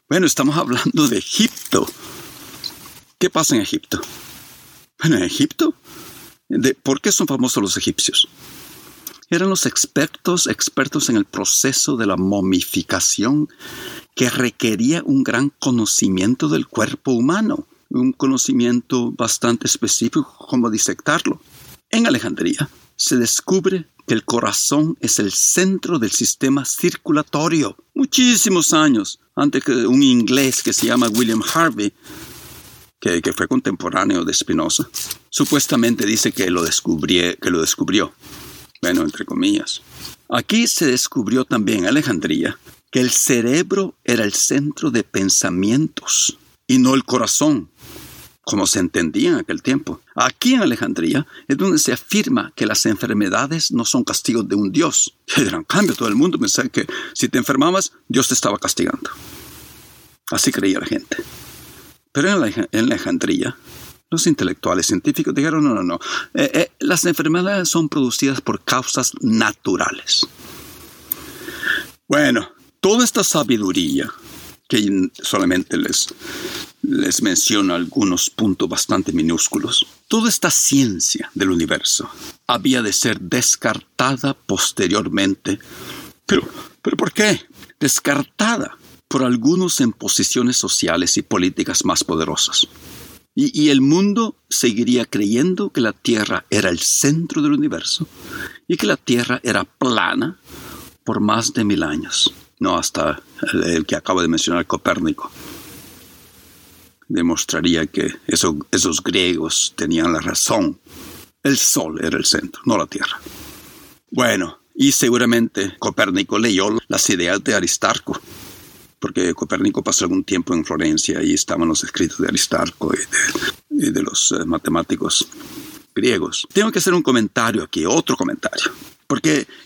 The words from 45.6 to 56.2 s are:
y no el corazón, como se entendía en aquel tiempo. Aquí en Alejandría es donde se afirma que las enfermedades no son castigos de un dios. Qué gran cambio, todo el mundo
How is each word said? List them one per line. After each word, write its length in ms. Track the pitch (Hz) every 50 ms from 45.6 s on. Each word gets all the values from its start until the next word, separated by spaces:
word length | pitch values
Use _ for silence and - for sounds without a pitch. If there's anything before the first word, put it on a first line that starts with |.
| 98 104 120 143 160 - - - - - - - - - - - _ _ _ _ _
y 100 | - 131
no 160 | 127 127 131 135
el 100 | 135 -
corazón, 640 | - 123 120 113 - - - 143 156 143 107 80 - _ _ - - - - - - - - - - _ _ -
como 220 | - 107 101 98
se 120 | - - 95
entendía 520 | 90 85 - 98 82 78 76 - - 175
en 40 | 160
aquel 240 | - - - 90 -
tiempo. 380 | - 131 135 135 - 143 - - _ _ -
Aquí 380 | - 123 127 - - - 247 262
en 80 | 240
Alejandría 640 | 190 135 117 - 110 - - - 82 85 - 135 160 - - - -
es 100 | - 139
donde 220 | 143 185 196 170 151
se 120 | - -
afirma 640 | 120 - - - 104 107 - - 131 110 - - -
que 100 | - 117
las 200 | 107 104 - -
enfermedades 840 | 113 104 - - 127 110 101 104 92 95 113 131 135 160 160 - -
no 120 | 135 120 117
son 200 | - - 127 117
castigos 440 | - - - - - 120 117 98
de 80 | 92 95
un 160 | 104 104 95
dios. 440 | - 143 170 147 - - - - _ _ _
Qué 180 | - - - 127
gran 200 | 95 95 85 78
cambio, 320 | - - 196 208 160 107
todo 120 | - 117
el 80 | 110 104
mundo 240 | 123